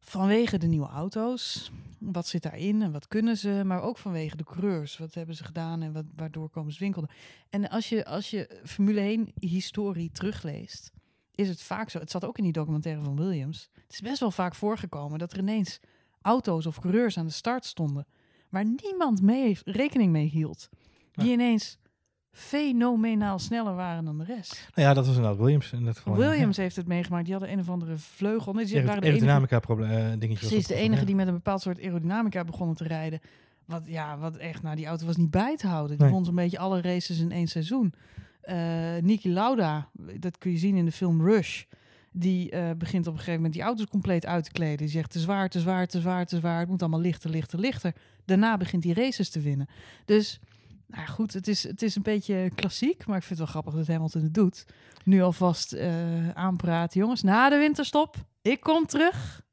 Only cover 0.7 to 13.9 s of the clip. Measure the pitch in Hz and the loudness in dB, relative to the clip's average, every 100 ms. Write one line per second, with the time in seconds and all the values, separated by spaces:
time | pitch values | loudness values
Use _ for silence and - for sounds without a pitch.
0.7 | 160 143 135 180 220 226 247 - - - | 0 -2 -6 -6 -4 -4 -4 -6 -8 -10
1.7 | - - - 185 175 170 170 156 - 190 | -16 -18 -12 -6 -6 -4 -4 -6 -6 -2
2.7 | 214 202 147 - 214 226 220 202 202 190 | 0 0 -4 -4 0 0 0 -2 -2 0
3.7 | 180 202 247 202 170 156 156 156 170 202 | -2 -4 -6 -6 -6 -6 -8 -10 -4 -2
4.7 | 175 147 - 160 170 165 160 160 165 165 | -2 -4 -10 -12 -10 -10 -10 -10 -8 -6
5.7 | 165 160 156 156 151 160 160 156 - 151 | -6 -6 -8 -10 -10 -10 -8 -10 -8 -8
6.7 | 147 196 185 151 - - - _ 202 202 | -6 -4 -4 -6 -10 -20 -20 _ -4 -2
7.7 | 220 220 220 - 165 202 208 156 - - | -4 -2 -2 -2 -6 -6 -8 -8 -12 -14
8.7 | - 202 208 202 220 226 - 180 180 - | 0 2 2 0 -2 -4 -4 -2 -2 -2
9.7 | - 202 170 165 - 185 214 165 143 190 | -4 -4 -4 -6 -4 -6 -4 -8 -10 -12
10.7 | - - - _ _ _ - 196 170 - | -16 -18 -20 _ _ _ -2 -2 -2 -6
11.7 | 196 220 170 156 180 170 240 190 160 151 | -6 -6 -8 -8 -6 -6 -2 -2 0 -2
12.7 | 151 160 151 147 139 185 170 135 160 - | -2 -4 -6 -4 -2 -2 -2 -4 -10 -14
13.7 | _ _ | _ _